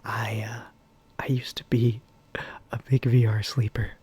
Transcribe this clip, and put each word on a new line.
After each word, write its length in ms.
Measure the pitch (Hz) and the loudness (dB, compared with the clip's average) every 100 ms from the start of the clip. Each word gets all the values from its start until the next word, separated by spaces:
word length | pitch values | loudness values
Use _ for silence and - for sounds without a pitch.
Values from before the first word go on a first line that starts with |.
I, 420 | 110 110 110 110 107 | -8 -6 -6 -6 -8
uh, 120 | 117 - _ _ _ _ _ | -12 -16 _ _ _ _ _
I 80 | - | 0
used 280 | 131 - - | 0 -2 -12
to 60 | |
be 360 | - 127 117 110 _ _ _ - - - _ | 0 4 4 2 _ _ _ -12 -12 -16 _
a 80 | 120 - | -10 0
big 160 | 131 | 2
V 200 | 127 123 | 4 4
R 160 | 117 107 | 4 2
sleeper. 480 | 101 - 107 - 104 - | -2 -2 -2 -2 -8 -8